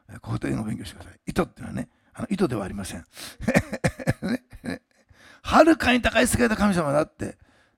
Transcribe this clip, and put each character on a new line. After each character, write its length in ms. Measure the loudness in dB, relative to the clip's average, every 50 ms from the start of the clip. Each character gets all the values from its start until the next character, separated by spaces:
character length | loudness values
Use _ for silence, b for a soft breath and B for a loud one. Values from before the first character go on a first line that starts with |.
| _ -20
え、 100 | -20 -14
こ 140 | -8 -6 -6
こ 60 | -4
と 100 | -4 -4
英 60 | -4
語 80 | -4 -4
を 20 |
勉 140 | -6 -6 -8
強 60 | -10
し 60 | -12
て 60 | -16
く 20 | -16
だ 40 | -20
さ 60 | -20
い。 100 | -20 _ _
意 60 | -6 -2
図 100 | -2 -2
っ 40 |
て 140 | -2 -6 -12
い 40 | -14
う 20 |
の 20 | -10
は 60 | -10
ね、 140 | -10 -10 -10 _ _ _ _ -14
あ 80 | -12 -8
の、 60 | -6
意 60 | -2
図 120 | 0 0 0
で 60 | 0
は 100 | -2 -6
あ 40 | -6
り 60 | -8
ま 100 | -10 -10
せ 120 | -10 -12
ん。 80 | -14 -16 B B B B B B B -2 0 0 0 0 -2
<laughs> 540 | -4 -4 -4 -4 -4 -2 -2 -2 -2 -2 -4
ね、 220 | -6 -6 -6 -8 _ -20 -12 -10
ね。 200 | -8 -8 -10 -12 _ b b b b b b b b b b -2
は 220 | 4 6 8 8
る 120 | 8 6
か 160 | 4 4 2 2
に 80 | 2
高 200 | 2 0 2 2 2
い、 40 | 4 4
優 60 | 2
れ 100 | 2 2
た 80 | 2
神 180 | 2 2 2 2
様 180 | 2 0 2 2
だ 100 | 2 0
っ 120 | 0 _
て。 220 | -8 -10 -10 -10 _ _ _ _ _ _ _ _